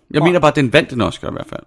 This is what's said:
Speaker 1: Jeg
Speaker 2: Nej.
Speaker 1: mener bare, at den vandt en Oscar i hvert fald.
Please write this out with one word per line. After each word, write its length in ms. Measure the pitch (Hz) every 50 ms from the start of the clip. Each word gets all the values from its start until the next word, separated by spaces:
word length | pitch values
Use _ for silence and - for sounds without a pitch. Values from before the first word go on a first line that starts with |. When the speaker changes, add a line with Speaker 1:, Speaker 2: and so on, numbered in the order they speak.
| _ -
Speaker 1:
Jeg 100 | - 151
Speaker 2:
Nej. 80 | 147 175
Speaker 1:
mener 100 | 175 175
bare, 100 | - 151
at 60 | -
den 160 | 156 139 120 101
vandt 200 | 151 - - 131
en 80 | 123
Oscar 280 | 107 85 - - - 73
i 40 | 87
hvert 140 | - -
fald. 140 | - - - -